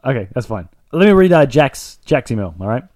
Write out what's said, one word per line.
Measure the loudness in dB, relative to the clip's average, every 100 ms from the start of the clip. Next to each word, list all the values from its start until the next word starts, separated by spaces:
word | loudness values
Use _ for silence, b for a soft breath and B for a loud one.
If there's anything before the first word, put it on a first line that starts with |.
Okay, | -6 -6 -6
that's | -8 -8
fine. | -10 -12 _ _
Let | 0 4
me |
read, | 4 4
uh, | 4 4
Jack's, | 2 0 -2 -16 -20
Jack's | -4 -4 -2
email, | -6 -6 -8
all | -6
right? | -6 -8